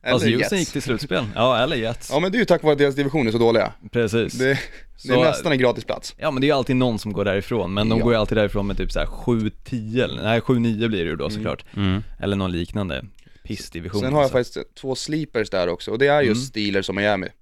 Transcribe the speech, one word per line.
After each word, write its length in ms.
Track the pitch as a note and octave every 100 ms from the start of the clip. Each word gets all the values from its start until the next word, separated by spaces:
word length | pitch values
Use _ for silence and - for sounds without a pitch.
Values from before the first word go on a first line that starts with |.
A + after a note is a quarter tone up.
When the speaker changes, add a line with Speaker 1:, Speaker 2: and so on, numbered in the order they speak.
Speaker 1:
Eller 100 | -
Speaker 2:
Alltså, 160 | B2 A2
Houston 300 | A2+ G#2 G3
Speaker 1:
Jets. 80 | D#3
Speaker 2:
gick 40 |
till 100 | D3
slutspel. 420 | C3+ A2+ - D#3+ A2+
Ja, 240 | G2+ B2 A#2
eller 180 | C3 C#3
Jets. 340 | A2+ A#2 -
Speaker 1:
Ja, 80 | C#3
men 120 | F#3
det 60 | A3+
är 20 |
ju 40 |
tack 180 | G3 E3
vare 100 | D#3
att 60 | C#3+
deras 160 | C#3+
division 320 | C3+ C#3 D3+ A#2
är 40 |
så 60 | A#2
dåliga. 340 | A#2 A2+ G#2 - G#2
Speaker 2:
Precis. 400 | A#2+ A2+ A2+ G#2
Speaker 1:
Det, 120 | A#2+
det 60 | C3
är 640 | C3+ - - - - C3
Speaker 2:
Så 80 | B2
Speaker 1:
nästan 280 | B2+ - F3
en 60 | C3+
gratis 260 | B2 A2+
plats. 300 | - - - -
Speaker 2:
Ja, 120 | D3+
men 100 | C3
det 40 |
är 40 | C#3
ju 60 | C#3+
alltid 200 | B2 B2+
någon 220 | B2+ G#2+
som 140 | G#2+
går 120 | G2+
därifrån, 500 | G2+ G2 - A#2 F2+
men 140 | G2 G#2+
de 100 | A2+
Speaker 1:
Ja. 60 |
Speaker 2:
går 80 | A#2
ju 60 | A2+
alltid 200 | G#2 A2
därifrån 280 | G#2 G#2 G2+
med 100 | F#2+
typ 160 | F#2
så 60 | -
här 80 | D2+
sju 440 | - - A#2 G#2+ -
tio 400 | - B2+ G#2+ A#2+
eller, 180 | F#2+ C2+
nej, 180 | G2+ A#2
sju 180 | G#2+ B2+
nio 300 | A#2 G#2+ A2+
blir 160 | G#2
det 60 | E2
ju 60 | D2+
då 80 |
Speaker 1:
Mm. 100 | C#2
Speaker 2:
såklart. 300 | G#2+ A2 C2+ - -
Speaker 3:
Mm. 260 | G2+ G2 - -
Speaker 2:
Eller 160 | G2 G2
någon 160 | F#2+
liknande 520 | F2 F2 G#2+ F#2+ C2 G2 - - -
pissdivision, 560 | - A2 - E2+ F2 G#2
Speaker 1:
Sen 120 | B2+
har 80 | D3
jag 140 | C3+
Speaker 2:
alltså. 40 | B2+ A#2+ -
Speaker 1:
faktiskt 140 | - -
två 140 | C3+
sleepers 560 | B2+ - D#3 D3 A#2 G#2+
där 180 | F#2+ F2
också, 220 | F2 -
och 80 | A2
det 80 | C#3+
är 140 | D3
just 140 | C3 A2
Speaker 2:
Mm. 80 | C3+
Speaker 1:
Steelers 420 | A2 G#2 G2 F#2+
och 60 |
Miami. 320 | F#2+ G#2 G2 F2+ _